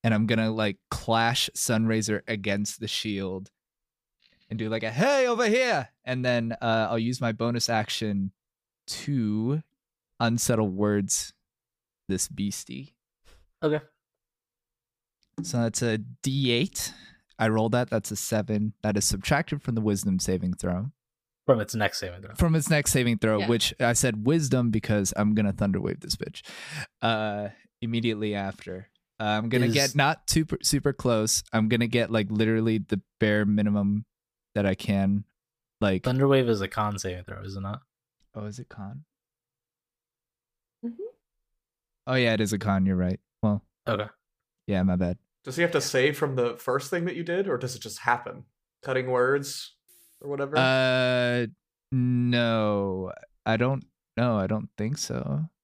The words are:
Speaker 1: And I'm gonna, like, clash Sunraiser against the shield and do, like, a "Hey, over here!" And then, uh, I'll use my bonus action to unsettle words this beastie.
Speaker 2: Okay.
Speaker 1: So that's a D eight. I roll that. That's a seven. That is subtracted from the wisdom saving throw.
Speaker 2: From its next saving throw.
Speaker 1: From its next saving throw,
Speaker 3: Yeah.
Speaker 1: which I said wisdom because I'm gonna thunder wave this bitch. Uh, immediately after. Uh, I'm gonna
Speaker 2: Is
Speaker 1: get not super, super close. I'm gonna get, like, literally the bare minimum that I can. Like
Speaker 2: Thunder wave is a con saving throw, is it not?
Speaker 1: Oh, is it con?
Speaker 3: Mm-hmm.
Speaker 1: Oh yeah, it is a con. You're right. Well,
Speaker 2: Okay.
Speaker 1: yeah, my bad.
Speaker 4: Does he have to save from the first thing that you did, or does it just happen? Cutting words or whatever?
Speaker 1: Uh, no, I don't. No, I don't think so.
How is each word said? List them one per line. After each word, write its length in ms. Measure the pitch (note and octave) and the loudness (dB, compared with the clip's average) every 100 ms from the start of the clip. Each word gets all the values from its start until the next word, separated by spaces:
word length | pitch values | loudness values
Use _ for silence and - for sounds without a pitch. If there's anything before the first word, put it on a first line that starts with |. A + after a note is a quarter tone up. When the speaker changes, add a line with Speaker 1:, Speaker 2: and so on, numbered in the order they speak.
Speaker 1:
And 100 | A2+ | 2
I'm 140 | G#2+ A2 | 2 2
gonna, 240 | A2+ A2 | 2 2
like, 260 | A2 G#2+ G2 _ | 0 -2 -2 _
clash 580 | - - A2+ A#2 A#2+ - - | -10 0 2 2 0 -2 -4
Sunraiser 640 | - A2 A2+ A2 G#2+ G#2 - | 0 2 2 0 0 -4 -4
against 520 | A2 G2+ G2+ G#2 - | -4 -2 -2 -4 -6
the 80 | G#2+ | -8
shield 640 | - A2 G2 F#2+ F#2+ G2 _ _ _ _ _ _ _ _ _ _ | -6 -4 -4 -6 -8 -12 _ _ _ _ _ _ _ _ _ _
and 80 | A2+ | -6
do, 100 | A2 | -4
like, 140 | A2+ | -2
a 80 | A2 | -4
"Hey, 340 | A2+ A#3+ C#4 B3+ | 0 2 2 2
over 220 | A#3 A#3 | 2 2
here!" 420 | A#3 B3+ F3 A#2 _ | 2 2 -2 -4 _
And 200 | - B2+ | -6 -2
then, 280 | B2 A#2+ A#2 A2+ | 0 0 0 -4
uh, 280 | A#2 A2+ G#2+ | 0 0 0
I'll 80 | A#2 | 0
use 200 | A#2 B2 | -2 -2
my 120 | A#2+ | -4
bonus 380 | A2 A#2 A#2+ - | -2 -2 0 0
action 600 | A2+ G#2+ - A2 G2+ F#2+ _ _ _ _ _ - | 0 -2 -4 -2 -2 -2 _ _ _ _ _ -14
to 800 | - - C#3 A2 G#2 A2+ D3+ - _ _ _ _ _ | -10 -2 0 0 0 0 -2 -6 _ _ _ _ _
unsettle 500 | A#2 A#2+ - A2+ G#2+ | 0 2 2 2 2
words 640 | F#2+ G#2 G#2 G2 - - _ _ _ _ _ _ _ - | 0 2 2 0 -2 -4 _ _ _ _ _ _ _ -6
this 200 | F#2+ - | -4 -4
beastie. 680 | - G2+ - - B1+ C#3+ _ _ _ _ - _ _ | -4 -4 -4 -12 -14 -14 _ _ _ _ -20 _ _
Speaker 2:
Okay. 160 | D#3 D3+ D3+ _ _ _ _ _ _ _ _ _ _ _ _ _ _ - | -2 -2 -6 _ _ _ _ _ _ _ _ _ _ _ _ _ _ -10
Speaker 1:
So 160 | - B2 | -4 0
that's 180 | A#2 - | 0 0
a 160 | A#2+ A2 | 0 -2
D 540 | A#2 B2 C3+ C3+ C3 | -4 -6 -2 0 2
eight. 420 | A#2 F#3 - - - - _ _ - | 2 0 -4 -10 -10 -20 _ _ -2
I 80 | A2 | 2
roll 220 | A2 A2+ | 2 2
that. 200 | A#2+ B2 | 2 0
That's 220 | A2+ - | -2 -2
a 40 | G#2 | -8
seven. 580 | - A2 G2 G#2+ G#2+ - | -2 -2 0 -2 -2 -2
That 120 | G#2+ G#2 | -2 0
is 80 | - | 0
subtracted 580 | G2 - D3 - D3 | -2 0 0 0 -6
from 100 | - | -2
the 80 | A2+ | 0
wisdom 380 | G#2+ G2+ G2+ F#2 | 0 0 0 0
saving 340 | - F#2 F#2 | 0 0 0
throw. 380 | F2+ F2+ F2+ A#2 _ _ _ _ _ - | -2 -4 -4 -6 _ _ _ _ _ 2
Speaker 2:
From 120 | A#2+ | 2
its 140 | G#2 | 2
next 240 | A2 G2+ - | 0 0 0
saving 220 | F#2 F2+ | -8 -10
throw. 140 | G2 - | -16 0
Speaker 1:
From 180 | E3+ | 2
its 160 | D#3+ D3 | 2 4
next 220 | D3+ C#3+ | 2 2
saving 260 | C3+ A#2+ A2+ | 2 2 2
throw, 220 | A2+ G#2+ | 2 2
Speaker 3:
Yeah. 80 | A2+ | 2
Speaker 1:
which 260 | A#2 - - | 2 0 2
I 140 | A#2+ | 2
said 340 | A#2 C3 G#2+ A2 | 2 2 2 2
wisdom 420 | E3 C#3+ B2+ A#2+ | 2 4 2 4
because 440 | G#2+ - G#2+ G2 - | 2 2 2 2 2
I'm 160 | G#2 | 2
gonna 180 | G#2+ G2+ | 4 2
thunder 300 | G2 G2+ G2 | 0 0 0
wave 180 | - - | -2 -6
this 140 | - - | -8 -8
bitch. 280 | - - - - - D#3 - _ | -8 -10 -18 -16 -14 -12 -12 _
Uh, 480 | A#2 A2 G#2+ G#2 G#2 - _ _ | -2 0 -2 -4 -6 -10 _ _
immediately 540 | A#2 A#2 A#2 G#2+ G#2+ G2+ | -4 0 0 -2 -2 -2
after. 540 | G2 F#2+ - F#2 F#2+ _ _ _ | -4 -8 -12 -12 -14 _ _ _
Uh, 40 | |
I'm 240 | G#2+ G#2+ A2+ | -2 0 2
gonna 180 | B2 A#2+ | 2 2
Speaker 2:
Is 60 | |
Speaker 1:
get 220 | A2+ C#3 C#3 | 2 2 2
not 340 | C#3 E3 - | 2 0 0
super, 280 | E3 D#3 - | 0 0 -2
super 300 | - C#3+ C#3 | 0 0 0
close. 500 | B2+ B2 A2+ G#2+ - - | 0 2 2 2 -2 0
I'm 160 | A2+ A2 | 0 2
gonna 180 | A#2 A#2 | 2 2
get, 240 | A#2+ A2+ | 2 2
like, 160 | A2+ G2+ | 0 0
literally 500 | G#2+ A2 A2 A2 A2 | 2 4 4 2 0
the 220 | G2+ G2+ - _ | 0 -4 -4 _
bare 260 | A2 G#2 G#2 | 2 4 4
minimum 600 | G#2 G#2 G#2 G2+ G#2 - _ _ _ _ G#2+ | 4 4 2 2 0 -4 _ _ _ _ 0
that 100 | G2+ | 0
I 100 | F#2 | 0
can. 480 | - G2 G2 G2+ G2+ _ _ _ _ _ | 0 2 2 0 -2 _ _ _ _ _
Like 220 | G#2 F#2+ | 0 2
Speaker 2:
Thunder 240 | C3 B2+ C#3 | 0 2 4
wave 220 | C3+ B2 | 4 4
is 100 | G#2+ | 0
a 60 | F#2+ | -2
con 300 | - G#2+ G2+ | -2 -4 -4
saving 240 | F#2+ F2+ | -6 -8
throw, 180 | F2+ - | -12 -14
is 140 | G2 G2 | -12 -8
it 60 | |
not? 200 | F#2+ A#2 _ _ _ _ _ | -8 -10 _ _ _ _ _
Speaker 1:
Oh, 120 | A2+ G#2+ | -12 -10
is 140 | G#2 | -12
it 80 | A#2 | -16
con? 360 | - G2 C3 D3+ _ _ _ _ _ _ _ _ _ _ _ _ _ _ _ _ _ A#3 | -14 -14 -14 -18 _ _ _ _ _ _ _ _ _ _ _ _ _ _ _ _ _ -12
Speaker 3:
Mm-hmm. 160 | A#3 A4 _ _ _ _ _ _ _ _ _ - | -10 -14 _ _ _ _ _ _ _ _ _ -4
Speaker 1:
Oh 80 | B2+ | 0
yeah, 180 | A#2+ | 2
it 80 | A2 | 2
is 120 | G#2+ | 0
a 60 | G#2 | 0
con. 260 | G#2 G2 F#2+ | 0 2 4
You're 100 | F#2 | 2
right. 240 | F2+ F#2+ _ _ | 0 -2 _ _
Well, 220 | G#2+ G#2 _ _ - | 0 0 _ _ -4
Speaker 2:
Okay. 200 | G#2 G#2 _ _ _ _ _ - | -4 -4 _ _ _ _ _ -4
Speaker 1:
yeah, 160 | G2 | 0
my 120 | F#2 F2+ | 2 2
bad. 220 | F2 F2+ _ _ | 0 -4 _ _
Speaker 4:
Does 120 | - C3 | -10 -2
he 40 | |
have 100 | F3 | 2
to 100 | E3 | 2
save 360 | - C3+ C#3 D3 | 0 2 2 2
from 180 | D3 C3 | -2 0
the 200 | A#2+ - | -2 -2
first 340 | - C3 C3+ | -2 -2 -2
thing 160 | F3 E3+ | -4 -4
that 100 | F3+ | -6
you 80 | |
did, 240 | E3+ F3 G3 | -4 -4 -2
or 100 | B2+ | -2
does 180 | B2+ B2 | -4 -10
it 40 | |
just 180 | A2 G#2 | -12 -6
happen? 460 | - A#2+ - - - _ _ _ | -2 -2 -2 -16 -20 _ _ _
Cutting 240 | - C3 B2+ | -4 -4 0
words 640 | B2+ B2+ C#3+ C#3 - - _ _ _ _ _ | 2 2 2 -2 -10 -14 _ _ _ _ _
or 80 | C#3+ | -10
whatever? 280 | C#3 C#3 C#3+ | -6 -2 2
Speaker 1:
Uh, 880 | C3 C3 C3 B2+ B2+ B2 B2 B2 A#2 - _ _ _ | 4 4 4 2 2 2 2 0 -2 -8 _ _ _
no, 1200 | C3 B2 B2 B2 A#2+ A#2 A2+ G#2+ G#2 G2 F#2+ F#2 - - _ - | 0 2 2 2 2 2 2 2 2 0 -2 -6 -10 -18 _ -2
I 120 | A2 | 2
don't. 280 | B2 C3+ - _ _ - | 2 0 -6 _ _ -2
No, 200 | B2 G#2+ | 0 2
I 100 | F#2+ | 0
don't 220 | G#2+ G#2+ - | -2 -4 -6
think 200 | G#2+ D3+ | -4 -4
so. 480 | - B2 C3+ C#3+ D#3+ _ | -4 -4 -2 -2 -4 _